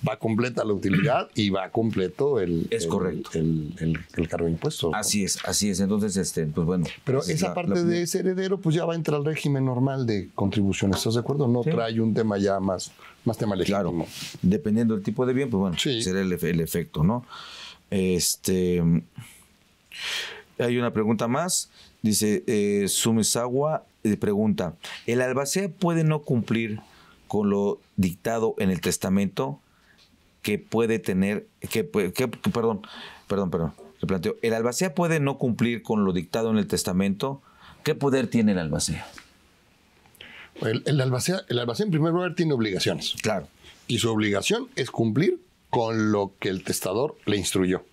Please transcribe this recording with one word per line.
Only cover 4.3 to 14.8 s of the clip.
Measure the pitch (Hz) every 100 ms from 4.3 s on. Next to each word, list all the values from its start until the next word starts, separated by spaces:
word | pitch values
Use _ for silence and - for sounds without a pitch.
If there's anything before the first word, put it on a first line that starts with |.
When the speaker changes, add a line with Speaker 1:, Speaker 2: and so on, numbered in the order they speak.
Speaker 1:
cargo | 87 82
de |
impuestos, | 82 151 156 82
¿no? | 92
Speaker 2:
Así | 107 107
es, | 95 - -
así | 90 104
es. | 90
Entonces, | 98 107 107 95
este, | 85 - 78
pues, | 76 82
bueno, | 92 80 - -
Speaker 1:
Pero | 131
Speaker 2:
esa | 90
es | -
Speaker 1:
esa | 180
Speaker 2:
la, |
Speaker 1:
parte | 175 170 190
Speaker 2:
la |
Speaker 1:
de | 170 170
ese | 175 190
heredero, | 180 185 190 190
pues, | 190 156
ya | 170
va |
a | 165
entrar | 156 147
al | 143
régimen | 156 151 139 131
normal | 123 135 135 120
de | 104 87 -
contribución, | 101 95 98 95 98
¿estás | 92 -
de | 117
acuerdo? | 113 139 135
No | 120
Speaker 2:
Sí. | 120
Speaker 1:
trae | 156 113 113
un | 113
tema | 107 110 101
ya | 98 98
más, | 95 92 - - - -
más | - -
tema | 117 95
Speaker 2:
Claro. | 82 101 90
Speaker 1:
legítimo. | 82 78 - - -
Speaker 2:
Dependiendo | - 101 107 107